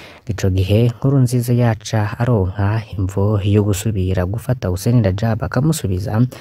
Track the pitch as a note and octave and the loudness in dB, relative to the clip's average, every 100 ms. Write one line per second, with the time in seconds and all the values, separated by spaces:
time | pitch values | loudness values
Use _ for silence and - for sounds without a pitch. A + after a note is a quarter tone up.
0 | - - - F#2+ G2 F#2 F#2+ G#2 A#2+ A#2+ | -20 -14 -10 -2 0 0 2 2 2 0
1 | C3+ C#3 A#2+ B2 A#2+ A#2+ A#2+ G#2+ - A2 | 0 2 2 0 0 2 2 0 -2 -2
2 | G#2 - A#2 A2+ F#2 G2 G2+ A2 - F#2+ | -2 -2 0 2 0 0 -2 -2 -4 -4
3 | F#2 G2+ G2+ G#2 G2+ G#2 G#2 F#2+ A2+ G#2 | -4 0 0 0 2 2 2 0 -2 -2
4 | F#2 F#2+ F2+ A2+ - B2+ F#2+ F2+ - A#2+ | -2 0 -2 -4 -4 -4 -2 -2 0 2
5 | G2+ F#2+ A#2 G#2+ - C3 D3+ D#3+ G2 F#2 | 2 0 -2 -2 -2 0 0 0 -2 -2
6 | F#2+ G#2+ B2+ - | -2 0 0 -2